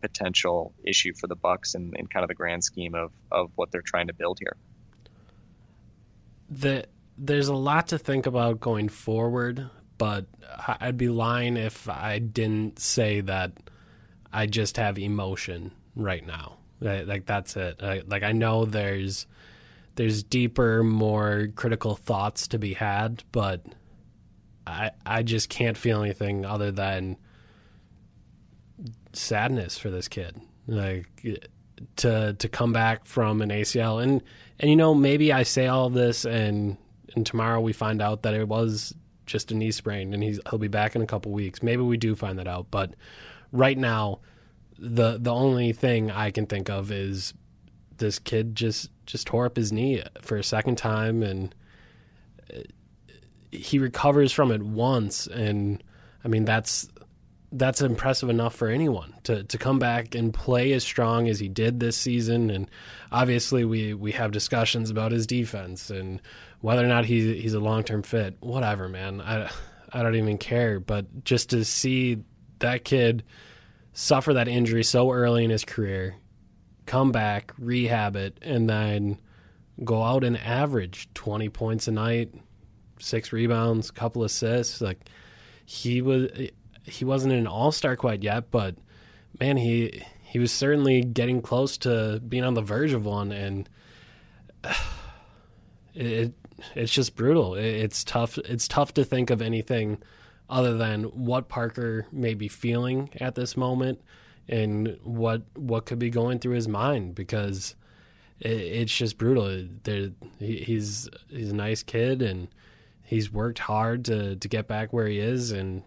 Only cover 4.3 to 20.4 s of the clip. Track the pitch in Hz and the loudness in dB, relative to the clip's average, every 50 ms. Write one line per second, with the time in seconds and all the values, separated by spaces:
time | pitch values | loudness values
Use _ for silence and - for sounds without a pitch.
4.3 | 95 - - - - - _ - - - - - - - - - - - - - | -4 -4 -8 -10 -10 -12 _ -20 -20 -20 -20 -20 -20 -20 -20 -20 -20 -20 -20 -20
5.3 | - - - - - - - - - _ - - - _ - - - - - - | -20 -20 -20 -20 -20 -20 -20 -20 -20 _ -20 -20 -20 _ -20 -20 -20 -20 -20 -20
6.3 | - - - - 143 131 139 139 135 127 - - _ - - - _ - 139 147 | -20 -20 -18 -14 -6 -2 0 0 0 0 -4 -8 _ -20 -20 -20 _ -6 -2 0
7.3 | 143 143 139 139 139 135 135 143 151 165 170 - 170 147 - 143 135 135 127 135 | 2 2 2 2 0 0 2 2 2 2 2 0 -2 -2 0 0 0 2 2 2
8.3 | 123 120 117 117 113 113 - 120 110 107 107 107 - - - 110 110 113 117 120 | 2 2 2 2 2 0 0 -2 0 0 0 -2 -4 -4 -4 -2 0 2 2 0
9.3 | 120 123 120 123 120 135 131 127 - - - - - - 110 104 104 98 92 - | 0 0 -2 -2 -4 -6 -8 -12 -14 -20 -20 -10 -4 -2 -2 0 0 -2 -6 -10
10.3 | - - - - 62 - - - 107 - 117 127 127 117 123 120 117 117 113 117 | -14 -20 -20 -18 -14 -8 -6 -4 -4 -2 -2 -2 0 0 0 2 2 2 2 2
11.3 | 120 123 120 120 120 113 110 110 - - - 113 80 67 92 107 104 107 117 110 | 2 2 0 0 0 0 -2 -4 -6 -8 -8 -8 -8 -6 -4 -4 -2 -2 -2 -2
12.3 | - 113 110 107 110 107 107 107 - - - - - 123 110 107 104 104 98 95 | -2 0 0 0 0 0 -2 -4 -4 -4 -2 0 2 2 2 2 2 0 -2 -2
13.3 | 95 95 92 90 - - - - - - - - - - - - - - - - | -2 -2 -4 -4 -8 -12 -20 -20 -20 -20 -20 -20 -20 -20 -20 -20 -20 -20 -16 -8
14.3 | - 110 107 107 104 113 104 - - 120 110 101 98 98 98 104 104 101 95 95 | -4 -2 -2 0 0 0 0 0 0 0 0 -2 -2 -2 -2 -2 -2 -2 -2 -4
15.3 | 95 - - 95 87 85 90 90 - - - - - 117 104 98 90 82 80 82 | -4 -6 -6 -8 -8 -8 -10 -12 -14 -16 -20 -14 -8 -6 -4 -4 -4 -4 -6 -10
16.3 | 80 80 78 - - - - - _ - 120 104 98 98 80 101 101 95 - - | -12 -12 -12 -14 -18 -20 -20 -20 _ -6 -4 -2 -2 -2 -4 -4 -6 -6 -4 -2
17.3 | 104 101 92 - - 101 92 87 82 - 101 98 95 95 95 98 101 98 104 107 | -2 -2 -4 -6 -6 -6 -6 -6 -6 -6 -6 -4 -4 -6 -4 -4 -4 -2 0 0
18.3 | 113 113 117 113 110 113 113 107 107 104 101 98 98 98 98 98 95 - - - | 2 2 2 4 4 2 2 0 0 -2 -2 -2 -2 -2 -4 -4 -6 -6 -10 -14
19.3 | - - - - - - - - - - - - - - 117 110 107 104 104 - | -18 -20 -20 -20 -20 -20 -20 -20 -20 -20 -20 -10 -4 -2 0 0 0 -2 -2 -2
20.3 | 127 127 | 0 2